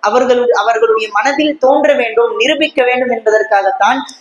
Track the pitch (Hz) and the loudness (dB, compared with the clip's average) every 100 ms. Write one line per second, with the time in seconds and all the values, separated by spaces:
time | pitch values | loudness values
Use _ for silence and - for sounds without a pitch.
0 | 208 247 254 247 240 196 208 226 226 220 | -2 0 2 0 2 0 0 0 0 0
1 | 220 208 240 285 302 285 262 302 294 262 | -2 -2 -2 0 -2 0 2 2 2 0
2 | 233 220 233 214 370 302 311 - 247 247 | 0 0 0 0 -2 0 -2 0 0 0
3 | 247 226 220 214 214 202 196 190 247 262 | -2 -2 0 0 2 0 0 0 0 0
4 | 240 - | -6 -16